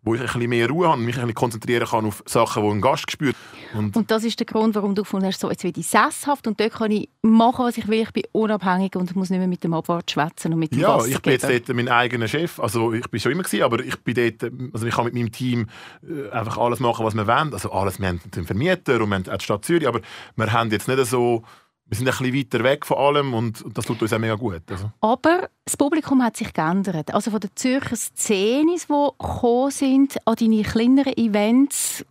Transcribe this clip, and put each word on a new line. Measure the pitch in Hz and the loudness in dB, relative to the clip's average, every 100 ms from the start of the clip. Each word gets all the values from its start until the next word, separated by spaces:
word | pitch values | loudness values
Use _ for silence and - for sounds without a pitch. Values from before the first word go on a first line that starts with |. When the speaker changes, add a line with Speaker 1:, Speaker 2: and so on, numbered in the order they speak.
Speaker 1:
wo | - | -2
ich | 117 | -2
ein | 120 | -2
bisschen | 120 117 | -2 0
mehr | 120 120 | 2 2
Ruhe | 156 175 | 2 2
habe | 143 | 2
und | |
mich | 117 | 0
ein | 123 | -2
bisschen | 120 110 | -4 -2
konzentrieren | 127 110 120 120 113 | -2 -2 0 0 2
kann | 117 107 | 0 -2
auf | - - | -6 -2
Sachen, | 123 113 120 | 2 2 2
die | 104 | 0
ein | 104 | 2
Gast | 127 151 - | 2 0 -4
spürt. | - 143 - - - - | -2 -2 -2 -10 -20 -8
Und | 107 107 151 | -4 -2 -2
Speaker 2:
Und | 208 | 0
das | 220 | 0
ist | 226 - | 0 -4
der | 240 | -4
Grund, | 220 220 | 0 2
warum | 208 202 202 | 2 0 -2
du | |
gefunden | 202 196 190 | -2 -2 -2
hast, | - | -2
so, | - | -4
jetzt | - | -2
werde | 180 165 | -4 -4
ich | 170 | 2
sesshaft | 214 262 - 277 285 233 | 4 4 0 -2 -2 -2
und | 208 | 0
dort | 214 | -2
kann | - 220 | 0 0
ich | 208 - _ | 0 -2 _
machen, | 220 226 233 254 | 4 6 6 4
was | 247 233 | -2 -2
ich | 202 | -2
will. | 220 | 0
Ich | 220 | 0
bin | 220 - | -4 -2
unabhängig | - 214 208 185 185 190 190 | -2 0 0 2 2 0 -2
und | 185 | -2
muss | 185 185 | -2 -2
nicht | 185 | 0
mehr | 185 | 0
mit | 180 | -2
dem | 170 | -2
Abwart | 160 165 170 - | -2 -2 -4 -2
schwätzen | - 151 - 170 | -2 -2 -2 -2
und | 160 | 0
mit | 160 | 0
dem | 127 | 2
Speaker 1:
Ja, | 185 208 | 4 4
Speaker 2:
Gastgeber. | 117 135 | 2 0
Speaker 1:
ich | |
bin | - | 2
jetzt | 127 135 123 120 | 2 2 0 0
dort | 120 | -2
mein | 120 | 2
eigener | 120 123 120 110 | 2 2 0 -2
Chef. | 147 170 - | -2 -4 -4
Also, | 110 113 113 | -2 0 0
ich | 113 120 | -2 -4
bin | 117 | -2
schon | 120 | 0
immer | 160 | -2
gewesen, | 185 208 | -2 2
aber | 135 113 | 2 2
ich | 131 - | -2 -6
bin | - 120 | -2 0
dort, | 120 - 120 127 123 | 0 -2 -10 -8 -10
also | 110 117 | -4 -2
ich | |
kann | 113 | 0
mit | 120 | -2
meinem | 120 117 | -2 -4
Team, | 117 127 120 107 - - - | -4 -2 -2 -4 -10 -20 -20
äh, | - 156 139 | -12 -10 -6
einfach | 120 113 104 | -6 -6 -2
alles | 120 120 | 0 2
machen, | 123 117 110 | 0 0 0
was | |
wir | 110 104 | 0 2
wollen. | 127 156 | 2 0
Also | 101 104 | -4 -4
alles, | 95 98 - | -2 -2 -2
wir | 98 | -4
haben | 85 - | -4 -8
den | - | -10
Vermieter | 82 92 165 180 - 117 | -4 -2 0 0 2 0
und | 107 | 2
wir | |
haben | 98 92 | -2 -2
auch | - | -6
die | |
Stadt | - 104 | -4 -4
Zürich, | - 170 135 | 0 0 2
aber | 113 - - - | -2 -8 -18 -12
wir | - 110 | -4 0
haben | 113 113 | 0 0
jetzt | 107 - | -2 0
nicht | 131 120 | 0 2
so, | 123 120 117 - - _ _ _ | 2 2 0 -4 -20 _ _ _
wir | 101 | -2
sind | 127 | -2
ein | 123 | 0
bisschen | 127 | 0
weiter | 135 127 120 | -2 -2 0
weg | 120 147 - | 2 0 0
von | 151 | 2
allem | 139 147 139 | 2 2 0
und, | 117 117 104 | -2 -2 -6
und | - 120 | -10 -8
das | |
tut | - 113 | -4 -2
uns | 113 | 0
auch | 110 | 0
mega | 113 110 | 0 -2
gut. | 120 82 - | -4 -8 -10
Also. | 92 104 - | -8 -8 -2
Speaker 2:
Aber | 214 262 311 359 - _ | 0 2 2 2 -2 _
das | - - | -10 -2
Publikum | 285 320 - 269 | 0 0 2 2
hat | 233 - | 2 -2
sich | 214 | -6
geändert. | - 156 185 196 160 156 | -2 0 0 -2 -4 -2
Also | - 214 | -2 -2
von | 208 | -4
den | 202 | -6
Zürcher | - 262 262 - 233 | -4 0 0 -2 -6
Szenes, | - - - 196 208 262 311 349 - | -8 -8 -2 2 2 2 2 0 0
die | 294 285 - | 0 0 -2
gekommen | - - 240 240 277 | -8 0 2 2 0
sind, | - 277 269 277 - | 0 2 4 4 2
an | - 226 | 0 2
deine | 226 220 | 2 2
kleineren | 208 226 240 269 269 - | 2 2 4 4 4 0
Events | 226 208 208 247 277 - - - - | 0 2 4 4 4 0 -4 -6 -14